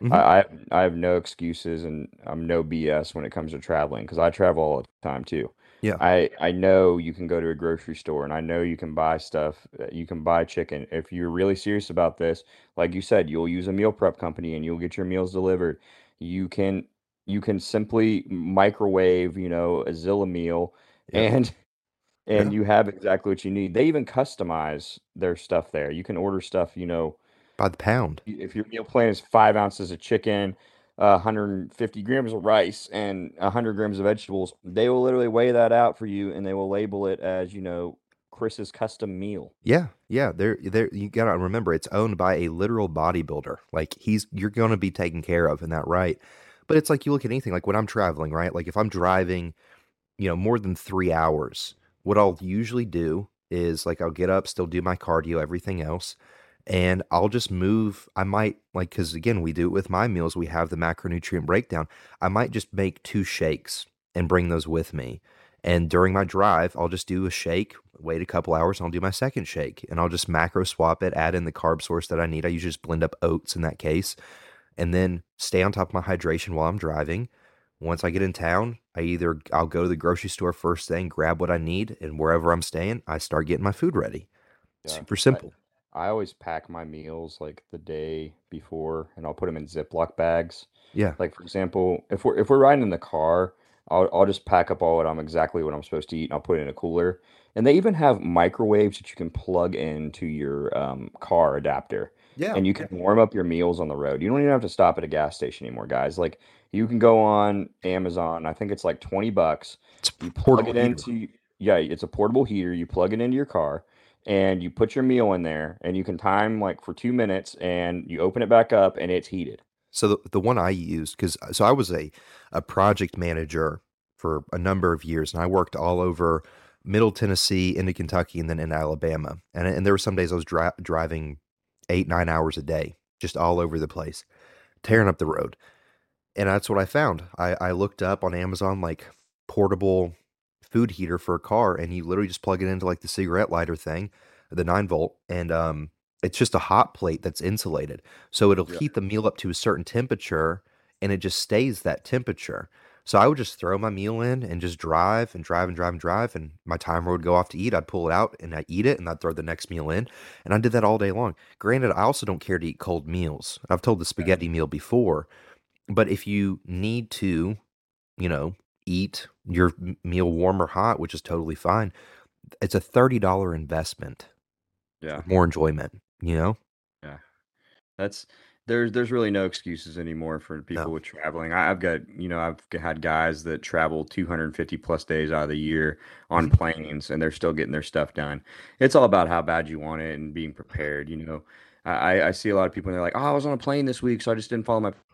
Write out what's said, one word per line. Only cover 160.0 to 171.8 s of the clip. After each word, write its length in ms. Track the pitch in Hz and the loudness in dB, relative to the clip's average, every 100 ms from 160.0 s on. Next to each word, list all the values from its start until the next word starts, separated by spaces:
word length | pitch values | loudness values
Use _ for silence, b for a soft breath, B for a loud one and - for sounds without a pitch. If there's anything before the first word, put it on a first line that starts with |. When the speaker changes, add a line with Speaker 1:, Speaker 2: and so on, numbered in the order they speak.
| 127 B B B - | -6 B B B -2
Speaker 1:
and 80 | |
I 60 | 104 | 2
did 120 | 117 | 4
that 140 | 117 107 | 4 4
all 120 | 110 | 4
day 140 | 101 | 0
long. 240 | 95 117 - b - | -2 -4 -6 b -6
Granted, 320 | 101 131 120 | 0 2 2
I 120 | 87 | 2
also 220 | 110 139 101 | 2 2 -2
don't 140 | 87 | -6
care 180 | - 90 | -2 -2
to 100 | 82 | -2
eat 120 | - | -6
cold 260 | - 85 73 | -4 -4 -2
meals. 540 | 90 82 73 - - - | -4 -2 -4 -10 -10 -2
I've 120 | 92 | 0
told 180 | - 98 | 2 0
the 60 | 82 - | -2 -2
Speaker 2:
Yeah. 100 | 85 | 0
Speaker 1:
spaghetti 180 | 90 85 | 2 0
meal 200 | 82 76 | -2 -2
before, 600 | 73 - 120 107 78 76 b b b _ _ - | -4 0 2 2 0 -4 b b b _ _ -2
but 200 | 98 101 | 0 2
if 160 | 98 - | 0 -2
you 340 | 101 98 95 - | 0 0 -2 -6
need 460 | 90 104 120 110 | -4 -2 -4 -6
to, 460 | - 98 82 90 107 _ _ _ _ _ - | -4 -2 0 -2 -6 _ _ _ _ _ -6
you 120 | 90 | -4
know, 260 | 73 78 98 _ _ - | -2 -4 -8 _ _ -4
eat 420 | 90 98 - - _ - | -2 -2 -6 -16 _ -2
your 240 | 87 87 - | 2 2 2
m-, 160 | 90 - 87 | -10 -10 -4
meal 260 | 87 87 | 0 2
warm 300 | 82 90 95 | 2 2 2
or 60 | 85 | 0
hot, 320 | 92 110 95 | 2 0 0
which 140 | 80 | -4
is 80 | - | -8
totally 340 | - 85 80 78 | -6 -4 -4 -2
fine, 380 | 82 107 | 0 2